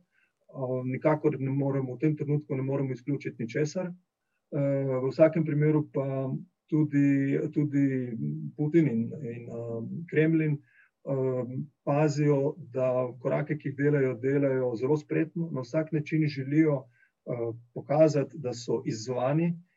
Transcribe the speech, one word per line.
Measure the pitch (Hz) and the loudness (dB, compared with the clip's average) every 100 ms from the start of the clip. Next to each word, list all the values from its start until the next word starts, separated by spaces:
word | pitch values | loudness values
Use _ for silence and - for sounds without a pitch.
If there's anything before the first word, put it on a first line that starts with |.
| _ _ _ _ _ | _ _ _ _ _
Em, | 143 127 127 127 | -6 -4 -2 -2
nikakor | 131 151 151 151 135 | 0 0 2 0 0
ne | 135 | -2
moremo, | 139 139 139 127 | 0 0 0 -2
v | 117 | -2
tem | 156 151 | 0 0
trenutku | 147 147 - | 0 -2 -2
ne | 131 | -4
moremo | 131 139 135 | -2 -2 -2
izključiti | 127 - 139 131 - | -4 -4 -4 -6 -8
ničesar. | 113 - 151 185 175 | -6 -2 -2 -4 -6
Eh, | - _ _ _ _ _ 151 139 139 135 127 | -10 _ _ _ _ _ -2 0 0 0 -2
v | 131 | 0
vsakem | 156 160 165 | 4 4 4
primeru | 156 147 151 151 - | 0 2 4 2 0
pa | 143 139 135 135 139 - _ - | -4 -4 -4 -4 -6 -10 _ -2
tudi, | 156 151 143 143 139 139 147 156 | 0 2 4 4 4 2 0 -2
tudi | 156 147 139 139 131 123 117 147 156 147 - | -2 0 2 2 0 -4 -4 -4 -6 -8 -4
Putin | 151 165 139 | 2 4 4
in, | 113 117 - | 2 -2 -6
in, | 117 120 - | -10 -10 -10
em, | 117 117 117 - 139 170 | -10 -8 -8 -8 -8 -2
Kremlin, | 151 160 160 156 147 - _ _ _ - | 2 4 4 2 -2 -6 _ _ _ -6
em, | 135 131 127 120 131 147 _ | -2 -2 -2 -4 -8 -10 _
pazijo, | 151 143 156 139 147 139 143 - 117 | -2 2 2 2 2 2 0 -4 -8
da | 127 127 127 127 123 | -2 0 0 -2 -4
korake, | 135 131 - 147 | -2 -2 -2 -4
ki | 143 | -6
jih | 127 | 0
delajo, | 143 143 131 117 | 2 4 2 0
delajo | 135 143 139 131 123 113 | 0 2 2 2 0 0
zelo | 131 151 | 0 0
spretno, | - 156 160 170 165 | 0 -2 -2 -4 -6
na | 135 127 | -6 -4
vsak | 160 156 | -2 0
način | 151 - 156 151 | -2 0 0 0
želijo, | 139 131 151 156 135 - _ _ _ - | -2 0 2 4 2 -4 _ _ _ -8
eh, | 120 117 117 - | -6 -4 -8 -12
pokazati, | - - 151 160 143 131 - | -10 0 4 6 4 -2 -4
da | 123 | -8
so | 117 - 196 156 | -6 -2 -2 -2
izzvani | 113 113 123 131 156 170 175 - | -6 -4 -2 2 2 2 -2 -8